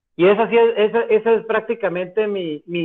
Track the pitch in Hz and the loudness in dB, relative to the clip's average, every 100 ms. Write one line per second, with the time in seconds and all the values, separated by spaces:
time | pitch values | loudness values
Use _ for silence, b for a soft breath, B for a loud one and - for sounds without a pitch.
0 | _ - 180 208 214 233 233 202 214 233 | _ 0 2 4 2 4 2 2 0 0
1 | 226 214 220 226 220 214 220 226 185 175 | 0 0 2 0 0 -4 -4 -4 -4 -4
2 | 180 196 214 202 170 151 - 175 | -6 -4 -4 -4 -6 -8 -8 -6